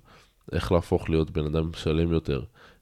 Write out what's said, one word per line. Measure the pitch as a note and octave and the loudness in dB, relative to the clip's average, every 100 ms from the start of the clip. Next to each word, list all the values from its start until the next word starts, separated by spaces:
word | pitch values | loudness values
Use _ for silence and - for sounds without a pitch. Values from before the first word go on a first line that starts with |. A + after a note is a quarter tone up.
| - - _ _ - | -12 -20 _ _ -6
איך | F2 - | -4 2
להפוך | F2 - F2+ - | 2 2 -2 2
להיות | D#2+ D#2 | 0 2
בן | D#2+ D2+ | -2 -2
אדם | D#2+ D#2+ | -2 -2
שלם | E2 E2 D#2+ E2+ | -4 -2 0 2
יותר, | E2 D#2 C#2 - - - - | 0 0 -4 -6 -16 -20 -14